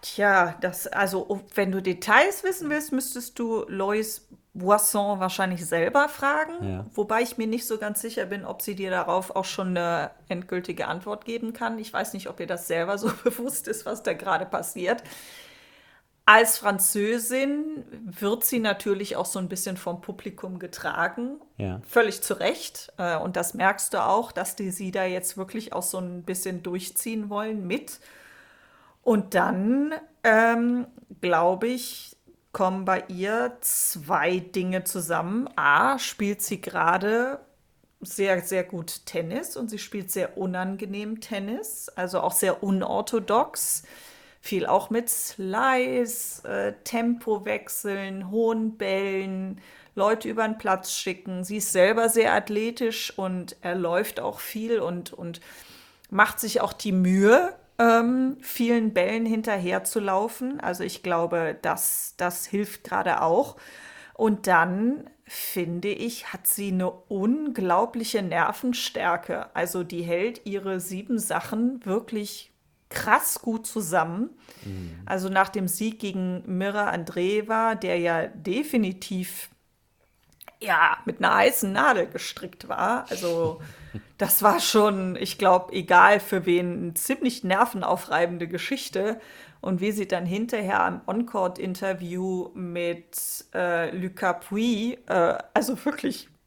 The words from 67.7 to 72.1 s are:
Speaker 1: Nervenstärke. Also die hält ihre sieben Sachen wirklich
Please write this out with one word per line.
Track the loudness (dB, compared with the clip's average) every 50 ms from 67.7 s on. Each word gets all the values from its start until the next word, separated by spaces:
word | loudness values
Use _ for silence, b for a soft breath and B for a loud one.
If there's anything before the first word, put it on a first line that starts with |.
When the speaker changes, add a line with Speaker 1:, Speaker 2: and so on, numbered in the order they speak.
| 4 4 4 2 0 -6 -6 -2 -2 -2
Speaker 1:
Nervenstärke. | -2 0 2 2 2 2 0 -2 -2 -2 -2 -2 -4 -4 -4 0 0 0 0 0 -2 -4 -6 -6 -6 -6 _
Also | -2 -2 -2 -2 -4
die | -4 -4 -6 -6
hält | -2 -2 0 0 0 -2 -4 -6 -10
ihre | -6 -6 -6 -4 -4 -4 -4
sieben | -4 -6 -8 -8 -4 -2 -2 -2
Sachen | 0 -2 -4 -4 -4 -2 -2 0 0 0 0 -2 -4
wirklich | -2 -2 -2 -2 -2